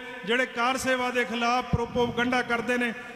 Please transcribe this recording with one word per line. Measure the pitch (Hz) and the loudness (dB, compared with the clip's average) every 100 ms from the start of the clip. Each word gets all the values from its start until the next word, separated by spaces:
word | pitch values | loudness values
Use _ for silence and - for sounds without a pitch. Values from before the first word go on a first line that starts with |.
| - - | -6 -8
ਜਿਹੜੇ | 180 247 254 | -2 0 0
ਕਾਰ | 240 240 262 | 0 0 2
ਸੇਵਾ | 254 254 247 | 0 0 0
ਦੇ | 247 | 0
ਖਿਲਾਫ | 214 233 233 247 | 0 0 2 0
ਪ੍ਰੋਪਗੈਂਡਾ | 240 - 233 247 240 226 247 254 | 0 0 0 2 0 2 2 2
ਕਰਦੇ | 247 240 226 247 | 2 0 0 0
ਨੇ, | 240 220 - | 0 -4 -10